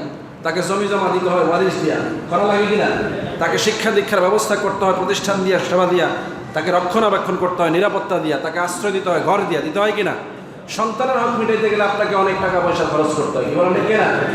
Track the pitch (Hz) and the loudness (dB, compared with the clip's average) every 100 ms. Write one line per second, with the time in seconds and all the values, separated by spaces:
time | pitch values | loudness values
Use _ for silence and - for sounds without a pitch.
0 | - - - - 165 175 175 202 202 196 | -8 -12 -16 -8 -4 -2 -2 -2 0 0
1 | 185 180 180 175 160 175 185 - 156 - | 0 0 2 2 2 2 0 0 -2 -2
2 | - - - 196 208 202 202 202 - - | -2 -6 -4 0 2 2 2 2 0 0
3 | - - - - 170 185 214 214 220 202 | -2 -4 -6 -4 -2 0 0 0 0 2
4 | - 196 180 208 - 202 202 - 190 180 | 2 2 4 2 2 0 0 0 0 2
5 | 185 196 - 196 185 180 - 180 175 175 | 0 0 0 0 2 2 2 2 4 2
6 | 151 - - - - 156 165 180 180 220 | 2 -2 -8 -10 -6 -4 0 2 2 2
7 | 214 196 - 185 175 - 170 165 202 190 | 2 2 0 -2 0 2 2 2 2 0
8 | - 175 156 139 160 170 175 - 202 190 | -2 -2 0 -2 -2 -2 -4 -2 -2 -2
9 | 180 165 147 202 185 156 151 190 214 208 | 0 0 2 2 0 -2 -2 0 0 0
10 | 180 123 - - - - - - 226 220 | -2 -4 -8 -14 -16 -16 -10 -4 -2 -2
11 | 254 247 240 220 220 214 220 208 202 202 | 0 0 0 0 0 2 2 2 2 0
12 | 202 196 190 185 190 180 175 165 156 151 | 0 2 0 0 0 0 0 0 0 0
13 | 151 151 - 131 - - 180 196 202 214 | 0 0 -2 -2 0 2 2 2 2 2
14 | 170 - - | 2 0 -2